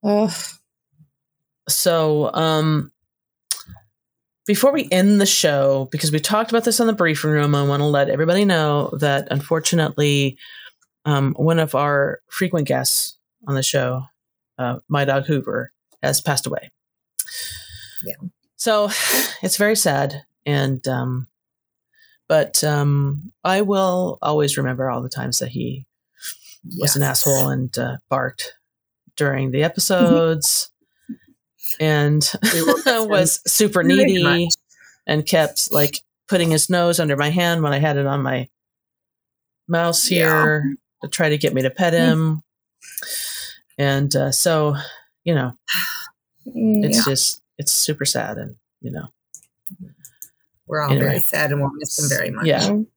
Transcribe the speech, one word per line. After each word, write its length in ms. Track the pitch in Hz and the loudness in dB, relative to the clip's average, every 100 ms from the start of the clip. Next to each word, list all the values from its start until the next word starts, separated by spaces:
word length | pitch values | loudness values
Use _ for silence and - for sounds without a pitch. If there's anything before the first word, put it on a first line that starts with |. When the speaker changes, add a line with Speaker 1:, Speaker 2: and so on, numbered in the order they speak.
Speaker 1:
Ugh. 260 | 208 208 214 165 - - _ _ _ _ _ _ _ _ _ _ - | 2 2 2 -2 -12 -16 _ _ _ _ _ _ _ _ _ _ -6
Speaker 2:
So, 640 | - 185 165 156 151 147 | 0 2 2 2 2 0
um, 600 | - 160 156 156 151 143 _ _ _ _ _ _ - - - _ _ _ _ _ _ - | 0 2 2 2 2 -2 _ _ _ _ _ _ -12 -12 -20 _ _ _ _ _ _ -2
before 260 | 202 262 | 2 4
we 160 | 285 - | 2 0
end 300 | 185 196 208 | 4 4 6
the 60 | 196 | 4
show, 640 | - 160 143 139 135 131 | 2 2 2 2 2 -2
because 180 | 151 156 | -2 0
we 80 | 151 | -2
talked 300 | 147 214 226 | 0 -2 0
about 140 | 226 | 0
this 160 | 226 226 | 2 2
on 60 | 226 | 0
the 80 | |
briefing 340 | 214 170 151 156 | 2 0 0 0
room, 240 | 151 147 | 2 2
I 80 | 143 | 2
wanna 220 | 143 143 147 | 2 2 2
let 220 | 143 139 | 2 2
everybody 380 | 135 160 180 202 | 2 2 2 2
know 420 | 170 151 147 - 139 | 2 2 0 -2 -2
that 300 | 147 139 143 | 0 0 -2
unfortunately, 1080 | 143 139 160 156 170 151 147 147 143 139 131 - - - _ _ _ | -6 -2 -2 0 0 0 0 2 2 0 -4 -20 -20 -20 _ _ _
um, 300 | 151 143 139 | -2 0 0
one 240 | - 151 165 | 0 2 2
of 160 | 156 | 0
our 480 | 135 143 143 139 - _ | 0 0 0 0 -4 _
frequent 360 | - 185 170 143 | -4 -2 -2 0
guests 520 | 131 131 - - - _ _ 220 | -2 0 -2 -4 -10 _ _ -6
on 80 | |
the 80 | 135 | -2
show, 420 | 131 143 127 127 131 _ _ _ _ - | 0 -2 -2 -4 -8 _ _ _ _ -8
uh, 200 | 127 123 _ | -6 -6 _
My 160 | 147 | -2
Dog 220 | 139 135 139 | 0 0 0
Hoover, 440 | 147 131 110 123 _ _ _ | -2 -2 -6 -6 _ _ _
has 200 | 139 143 | -2 -2
passed 240 | - 143 - | -2 -4 -4
away. 240 | - - _ _ _ _ - - - - - - - - - | -8 -10 _ _ _ _ -12 -12 -10 -12 -14 -18 -20 -20 -20
Speaker 3:
Yeah. 120 | - - 175 _ _ _ | -18 -14 -16 _ _ _
Speaker 2:
So 300 | - 214 208 | 0 0 0
<sighs> 560 | 208 - 254 269 - | -2 0 0 -2 -4
it's 160 | 190 - | -4 0
very 180 | 208 214 | 2 2
sad. 480 | 185 139 143 143 - _ - | 2 0 -2 -6 -16 _ -4
And, 400 | 143 139 131 131 | 0 0 -2 -4
um, 380 | 127 127 127 127 _ _ _ _ _ _ _ _ _ _ | -4 -2 -6 -8 _ _ _ _ _ _ _ _ _ _
but, 380 | 156 - - | 0 2 0
um, 680 | 151 147 143 143 139 147 175 _ | 0 2 2 2 0 -4 -8 _
I 160 | 180 190 | 0 0
will 580 | 202 196 190 180 180 - | 2 2 2 0 -2 -2
always 340 | - 151 143 143 | -2 0 0 0
remember 320 | 135 127 131 | -2 -2 -4
all 140 | 123 | -4
the 80 | 127 | -6
times 300 | 127 127 120 | -8 -4 -4
that 100 | 127 | -4
he 340 | 123 120 131 131 _ _ _ - - - - - - | -6 -6 -8 -14 _ _ _ -16 -16 -20 -20 -12 -4
was 160 | 147 143 | -2 0
an 60 | |
Speaker 3:
Yes. 80 | 139 131 - | 0 0 2
Speaker 2:
asshole 240 | 135 135 | 2 2
and, 260 | 135 127 - | 0 -4 -4
uh, 200 | 123 131 _ | -6 -6 _
barked 460 | 131 131 - - - _ _ _ _ _ | -4 -4 -8 -14 -14 _ _ _ _ _
during 360 | - 147 135 131 | -2 -2 0 -2
the 120 | 131 | 0
episodes 1080 | 160 180 - 185 175 165 165 160 147 - - | 0 0 0 0 2 2 2 0 -2 -2 -6
Speaker 3:
<laughs> 1080 | _ _ _ _ - _ _ _ _ - - | _ _ _ _ -20 _ _ _ _ -12 -2
Speaker 2:
and 500 | 156 151 147 151 147 - | 0 2 2 2 0 0
<laughs> 100 | 220 | 0
Speaker 3:
We 80 | 170 | 0
will 140 | 165 269 | 2 2
miss 60 | - | 2
him 220 | 233 220 | 0 2
Speaker 2:
was 320 | 202 170 - - | 2 2 0 -2
super 360 | - 208 190 | 2 2 2
Speaker 3:
very 120 | 170 190 | 4 6
Speaker 2:
needy 180 | 208 190 | 6 4
Speaker 3:
much. 320 | 175 170 175 - _ _ - _ - | 4 2 0 -2 _ _ -20 _ -2
Speaker 2:
and 180 | 151 147 | -2 2
kept, 440 | 165 151 - - | 2 2 0 -2
like, 280 | - 147 143 _ _ _ | 2 0 -2 _ _ _
putting 240 | 185 165 | 0 2
his 180 | 156 - | 2 2
nose 280 | 180 175 170 | 2 2 2
under 180 | 156 139 | 0 0
my 140 | 147 | 0
hand 320 | 175 170 165 | 2 2 2
when 100 | 151 | 0
I 60 | 139 | 2
had 180 | 151 143 | 0 0
it 80 | 139 | 0
on 160 | 139 | -2
my 260 | 131 127 131 _ _ _ _ _ _ _ _ _ _ _ - | -2 -4 -6 _ _ _ _ _ _ _ _ _ _ _ -4
mouse 420 | 170 170 165 - | 0 2 0 0
Speaker 3:
Yeah. 80 | 175 160 156 | 2 4 4
Speaker 2:
here 320 | 151 151 143 139 _ _ | 2 2 -2 -6 _ _
to 60 | 147 | -10
try 200 | - 160 | -2 0
to 100 | 151 | 2
get 160 | 147 | 0
me 80 | 151 | 0
to 80 | 131 | -2
pet 220 | - 175 | 0 0
Speaker 1:
Mm. 40 | 165 | 2
Speaker 2:
him. 440 | 165 160 160 156 _ _ _ _ - - - - - - - - _ - | 2 2 0 -2 _ _ _ _ -16 -14 -10 -10 -8 -10 -12 -16 _ -2
And, 360 | 139 139 143 143 | 0 2 0 0
uh, 160 | 139 | 0
so, 440 | 135 180 160 151 143 147 - _ _ | 0 2 2 2 -2 -6 -16 _ _
you 100 | - | -2
know, 180 | 156 127 123 - - - - - _ _ _ - | 0 0 -6 -6 -4 -4 -8 -14 _ _ _ -14
Speaker 1:
Mm, 380 | 240 220 214 214 | -2 2 2 2
Speaker 2:
it's 100 | 226 | 2
Speaker 1:
yeah. 60 | |
Speaker 2:
just, 380 | 226 135 - - _ _ | 0 0 -2 -4 _ _
it's 140 | 147 | -4
super 320 | - - 151 131 | -2 -2 -2 -2
sad. 320 | 131 101 107 | -2 -4 -8
And, 180 | - - _ _ | -10 -14 _ _
you 100 | 120 | -12
know, 180 | - - _ _ - _ _ - 190 185 - - _ - _ _ _ - | -10 -12 _ _ -20 _ _ -20 -20 -20 -20 -20 _ -20 _ _ _ -8
Speaker 3:
We're 140 | 156 | -6
all 80 | 147 | 0
Speaker 2:
anyway. 160 | 139 135 | 2 2
Speaker 3:
very 120 | 135 | 0
sad 300 | - - 151 | 0 0 0
and 80 | 143 | 0
we'll 100 | 139 | -2
miss 240 | 143 151 - | -6 -8 -4
him 100 | 147 | -2
very 220 | 139 - | -2 -2
much. 160 | - 160 | -2 0
Speaker 2:
Yeah. 140 | 139 196 | 2 2
Speaker 1:
Mm. 180 | 208 220 | 0 -4